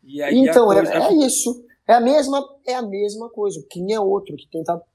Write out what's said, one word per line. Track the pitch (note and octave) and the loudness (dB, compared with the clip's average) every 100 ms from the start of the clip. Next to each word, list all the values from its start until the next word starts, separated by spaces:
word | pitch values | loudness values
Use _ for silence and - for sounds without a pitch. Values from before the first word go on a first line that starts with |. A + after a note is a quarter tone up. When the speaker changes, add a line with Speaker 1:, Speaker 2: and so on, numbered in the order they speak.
| _ | _
Speaker 1:
E | C#3+ | -8
aí | C#3+ A#3 | 0 2
a | C4 | 6
Speaker 2:
Então, | B3 A3 | 6 6
é, | G3 | 4
Speaker 1:
coisa | E3+ | 2
Speaker 2:
é | - - | 0 2
isso. | E4 C4 - A#3+ A#3+ - _ - | 2 2 -2 -4 -8 -14 _ 2
É | |
a | A#3 | 2
mesma, | A#3 D4 C4+ C#4 C#4 - | 4 2 0 -4 -6 -14
é | - | -8
a | B3+ | -6
mesma | A3 G3 G#3 G#3+ A#3 | -6 -6 -6 -6 -14
coisa. | A#3 G3+ E3 | -6 -6 -6
O | - | -14
Kim | F3 F#3 | -10 -6
é | A3 | -2
outro | G3 G3+ G3 D3 | -2 -2 -6 -18
que | _ | _
tenta | D#3+ D#3+ E3+ _ | -10 -6 -8 _